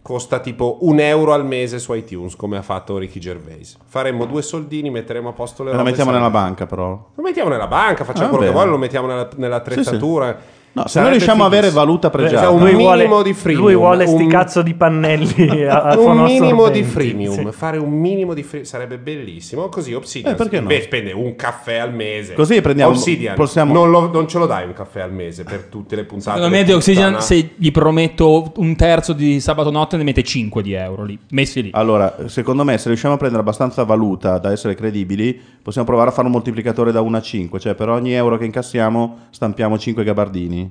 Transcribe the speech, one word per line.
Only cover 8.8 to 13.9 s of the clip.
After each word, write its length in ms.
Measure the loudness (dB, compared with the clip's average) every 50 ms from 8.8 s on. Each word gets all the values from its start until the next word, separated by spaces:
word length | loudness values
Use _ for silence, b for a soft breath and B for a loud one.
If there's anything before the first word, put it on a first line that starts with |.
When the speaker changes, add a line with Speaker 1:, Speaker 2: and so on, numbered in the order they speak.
Speaker 1:
mettiamo 260 | -2 -2 -4 -4 -4
nella, 200 | -4 -4 -6 -6 -8 -8
nella 220 | -6 -6 -4 -4
Speaker 2:
Sì, 140 | -4 -4 -4 -2
sì. 60 | -2
Speaker 1:
attrezzatura. 800 | 0 0 -2 -2 -2 -2 -2 0 -2 -2 -4 -8 -14 -20 -20 _ _ _
Speaker 2:
No, 100 | _ -6 -6
se 140 | 0 2 2
noi 100 | 4 4
Speaker 1:
Sarebbe 20 | 4
Speaker 2:
riusciamo 240 | 4 4 4 4 6 6
a 20 |
avere 140 | 6 6 4 4
Speaker 1:
fighissimo. 200 | 4 4 4 4
Speaker 2:
valuta 240 | 4 2 2 2 0
Speaker 1:
Cioè, 100 | 2 2
Speaker 2:
pregiata. 280 | 0 2 2 4 4 6
Speaker 1:
un 80 | 6 6
Speaker 3:
Lui 140 | 6 6 6
vuole, 260 | 6 6 6 6 6 6
Speaker 1:
minimo 180 | 4 4 4 4
di 100 | 2 -2
freemium, 320 | -2 0 0 2 4 6
Speaker 3:
lui 100 | 6 6
vuole 300 | 6 6 6